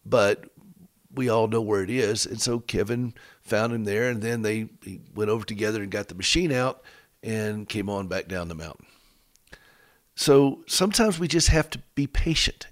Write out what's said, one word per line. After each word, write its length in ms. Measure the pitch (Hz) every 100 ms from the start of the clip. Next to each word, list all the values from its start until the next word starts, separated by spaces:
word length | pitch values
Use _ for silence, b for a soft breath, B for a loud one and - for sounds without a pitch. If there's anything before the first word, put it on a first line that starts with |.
but 460 | - 117 101 104 - - - - - _ _
we 200 | 135 127
all 180 | 113 110
know 140 | 113
where 200 | 107 101
it 80 | 95
is. 360 | 127 104 110 -
And 120 | 110
so 220 | 123 120
Kevin 540 | - 101 104 120 123 - B B
found 320 | - 107 117
him 120 | 117
there, 260 | 104 104 123
and 100 | 117
then 220 | 113 117
they, 260 | 107 110 110 -
he 180 | 98 92 -
went 160 | 104 107
over 160 | 113 104
together 360 | 104 107 110
and 80 | 98
got 180 | 104 101
the 60 |
machine 380 | 87 - 165 180
out 300 | 127 127 - B B B B
and 440 | 113 110 107 107 104
came 220 | 107 98
on 200 | 98 95
back 200 | 92 85
down 200 | 92 85
the 60 |
mountain. 300 | 80 82 - - b b b b _ _ b b b b b b
So 500 | - - 139 139 - -
sometimes 520 | - 185 208 220 165
we 80 | 170
just 220 | 170 -
have 200 | 160 151
to 120 | - -
be 120 | - 143
patient 640 | - 170 156 - - -